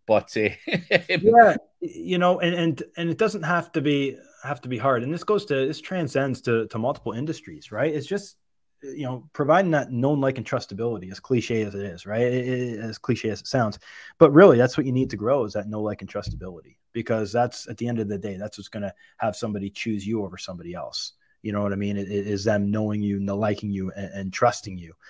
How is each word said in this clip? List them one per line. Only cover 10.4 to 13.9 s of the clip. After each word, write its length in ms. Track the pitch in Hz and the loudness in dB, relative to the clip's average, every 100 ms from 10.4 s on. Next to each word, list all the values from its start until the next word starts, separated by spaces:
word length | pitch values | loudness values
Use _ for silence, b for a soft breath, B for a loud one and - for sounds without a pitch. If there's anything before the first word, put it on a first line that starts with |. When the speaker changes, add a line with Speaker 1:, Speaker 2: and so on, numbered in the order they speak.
| 107 | -2
Speaker 2:
trustability, 680 | 127 - 98 117 107 92 | -4 -4 -6 -4 -4 -8
as 80 | 95 | -10
cliche 440 | - 123 113 113 | 0 0 2 -2
as 100 | 104 | -2
it 80 | 101 | -6
is, 240 | 98 85 98 | -8 -10 -4
right? 160 | 110 | 0
It, 260 | 123 127 123 | 2 0 -2
it, 320 | 127 123 107 | -4 -4 -6
as 180 | 113 107 | -8 -8
cliche 320 | - 117 113 | -2 -2 -2
as 120 | 98 | -6
it 60 | - | -2
sounds, 320 | 127 110 - B | 0 0 -2 B